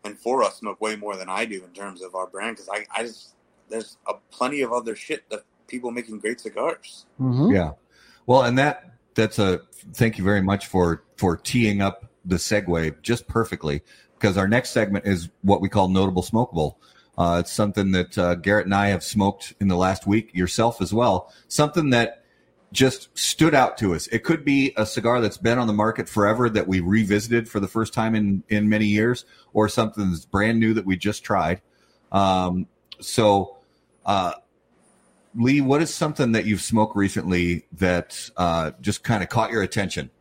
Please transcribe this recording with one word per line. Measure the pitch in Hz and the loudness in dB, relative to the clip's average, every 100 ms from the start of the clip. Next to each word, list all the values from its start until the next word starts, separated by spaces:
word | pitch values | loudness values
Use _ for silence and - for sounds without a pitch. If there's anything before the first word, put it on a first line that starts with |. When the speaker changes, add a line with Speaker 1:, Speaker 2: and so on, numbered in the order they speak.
Speaker 1:
and | 104 101 | -14 -8
for | 120 131 | -2 0
us | 104 - | 0 -2
smoke | 107 95 | -12 -6
way | 107 107 | -6 -6
more | 104 98 | -8 -10
than | 92 | -8
I | 95 | -6
do | 113 95 | -6 -8
in | 90 | -14
terms | 90 101 90 | -16 -16 -14
of | 90 | -12
our | 92 92 | -10 -10
brand, | 95 110 110 | -10 -10 -12
'cause | - | -10
I, | 101 104 | -10 -8
I | 104 | -8
just, | 117 110 - _ _ _ _ | -8 -12 -20 _ _ _ _
there's | 113 107 - - | -12 -12 -12 -10
a | 101 _ | -10 _
plenty | - - 147 | -6 -4 -2
of | 123 | -4
other | 120 113 | -4 -6
shit | 104 - 156 _ | -12 -10 -12 _
that | 104 _ _ _ | -16 _ _ _
people | 127 123 | -12 -10
making | 120 110 107 | -10 -12 -10
great | 107 120 | -8 -8
cigars. | 110 107 139 - - - _ - | -10 -6 -6 -6 -16 -20 _ -6
Speaker 2:
Mm-hmm. | 131 123 180 | -2 2 2
Speaker 3:
Yeah. | 98 80 73 _ _ _ _ - | 2 0 -8 _ _ _ _ 2
Well, | 131 | 4
and | 123 127 | 4 4
that, | 147 143 - - _ | 2 0 -14 -20 _
that's | - 107 - | 0 0 2
a, | 98 90 - - - | 2 2 -4 -20 -18
thank | - 117 107 | 0 0 2
you | |
very | 95 104 | 2 2
much | 95 98 - | 2 0 0
for, | 95 87 82 _ - | 2 2 0 _ -2
for | 95 82 | -2 -2
teeing | - 123 110 101 | -2 2 2 2
up | 98 - - _ | 0 -2 -20 _
the | 90 90 | -4 -4
segue | - 104 92 82 80 - | 0 -2 0 -2 -2 -6
just | - 120 - | -4 -4 -2
perfectly, | 113 110 - 78 73 _ - _ _ | -4 -2 -4 -6 -6 _ -20 _ _
'cause | 104 92 | 0 2
our | 98 | 2
next | 120 - | 0 0
segment | 120 104 98 101 | -2 0 -2 0
is | 90 85 _ | -2 -4 _
what | 98 95 | 2 2
we | 95 | 2
call | 107 92 | 2 2
Notable | 95 95 90 | 2 2 0
Smokable. | - 113 123 82 76 - _ _ _ - | -2 -2 -2 -2 -4 -4 _ _ _ -2
Uh, | 87 87 | 0 0
it's | 87 | -2
something | - 104 101 98 | -2 -2 0 0
that, | 92 87 - | 0 0 -2
uh, | 90 | 0
Garrett | 87 90 104 92 | 0 2 2 2
and | |
I | 98 101 | 2 2
have | 92 | 0
smoked | - 107 98 - - - | -2 0 0 -2 -16 -4
in | 98 | 0
the | 90 | 2
last | 92 95 101 | 0 0 0
week, | 107 110 | 0 0
yourself | 90 90 - 113 - | -4 -2 0 -2 -2
as | 90 | -2
well, | 107 120 92 - - _ | 0 2 0 -4 -20 _
something | - 151 170 147 | 0 0 2 2
that | 120 117 - _ _ _ _ _ | 2 0 -4 _ _ _ _ _
just | - 131 - - - | 2 2 2 -14 -6
stood | - - 160 | -6 2 4
out | 147 123 - | 4 2 2
to | 101 | -2
us. | 80 - | -2 -4
It | 117 | -4
could | - 165 | 0 0
be | 143 139 135 - | 2 2 2 0
a | |
cigar | 107 - 113 123 | -2 -2 0 0
that's | 107 - | 0 0
been | 117 120 | 0 0
on | 117 | 0
the | |
market | 104 107 110 95 | 2 0 0 -4
forever | 107 101 113 120 | 2 2 4 2
that | 107 90 | 0 0
we | 95 | 0
revisited | 87 107 101 104 110 117 113 | 2 2 4 0 2 -2 -2
for | 107 | -4
the | 98 | -4
first | 113 110 | -2 -2
time | - 110 110 | -2 -2 0
in, | 101 98 - | 0 -2 0
in | 104 107 | 0 2
many | 107 107 | 2 2
years, | 104 117 123 - - _ | 2 2 0 -8 -20 _
or | - 107 | 0 2
something | - 110 - 98 | 2 -2 -2 -2
that's | 82 | -2
brand | - 98 107 113 | -2 0 2 2
new | 113 | 2
that | 110 | 2
we | 95 90 | 0 -2
just | 104 104 | -2 -6
tried. | - 101 80 90 _ _ _ _ _ | -2 0 0 -2 _ _ _ _ _
Um, | 98 98 92 92 90 - _ _ - | 0 2 2 0 -4 -6 _ _ -16
so, | - - 107 101 92 - _ _ _ _ | -4 2 4 4 2 -10 _ _ _ _
uh, | - 98 90 - _ _ _ _ _ _ _ _ _ 113 | -2 0 0 -6 _ _ _ _ _ _ _ _ _ 0
Lee, | 123 143 | 2 4
what | 135 143 | 4 2
is | 160 | 0
something | - 156 147 127 | -2 -4 0 0
that | 113 107 | 2 0
you've | 98 | -2
smoked | - 113 110 104 | 0 0 2 2
recently | 98 107 90 92 87 85 _ | 0 0 -2 0 2 -2 _
that, | 82 92 87 - - - - | -2 0 0 -2 -14 -14 -2
uh, | 87 82 80 - | 0 0 -4 -4
just | 101 - | -6 -4
kinda | - 110 90 | -2 -2 0
caught | - 110 | -2 -2
your | 113 | -2
attention? | 92 110 95 85 67 _ | -2 -2 -4 -6 -10 _